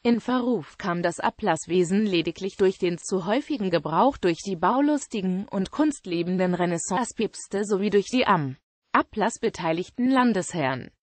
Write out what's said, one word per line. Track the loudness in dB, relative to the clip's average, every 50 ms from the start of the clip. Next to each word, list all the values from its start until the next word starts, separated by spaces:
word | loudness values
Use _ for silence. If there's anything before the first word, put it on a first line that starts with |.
In | _ 2 2 2
Verruf | 0 -2 -2 0 0 0 -2 -2 -4 -8 -14 _
kam | -4 -4 -2 0
das | 0 -2 -2 -2
Ablasswesen | -4 -4 -4 -2 0 0 0 0 -2 0 2 2 2 4 2 0 2
lediglich | 2 0 0 0 -2 -4 -6 -8 -8 0
durch | 2 2 2 2 2
den | -2 -2 -2
zu | -4 -6 -4 -4 -4 0
häufigen | 0 -2 -2 -2 -4 -4 -4 -2 0
Gebrauch | 0 0 -2 0 2 4 4 2 2
durch | 2 0 0 0 0
die | -4 -8 -4
baulustigen | 0 0 2 2 2 2 2 0 0 -2 -6 -6 -4 -2 -2 -2 -2 -6
und | -4 -4 -4 -4 -4
kunstliebenden | 0 0 0 0 0 -4 _ -4 -4 -2 -2 0 0 2 2 2 2
Renaissance-Päpste | 2 0 0 0 -2 -2 -2 -2 -2 -2 -2 -2 -4 -4 -4 -4 -10 -12 -6 -4 -4 0
sowie | 0 0 0 2 4
durch | 2 2 2
die | 2 0 0 2
am | 4 2 2 2 -4 -6 _ _ _ _ _ _ _
Ablass | 0 0 0 _ -2 -2 -2 -2 -2 -2
beteiligten | -4 -4 -4 -2 -2 -2 0 -2 -4 -6 _ -2 0 2
Landesherren. | 4 4 4 4 2 2 -2 -2 -2 -2 0 0 -2 -4 -8 -14 _ _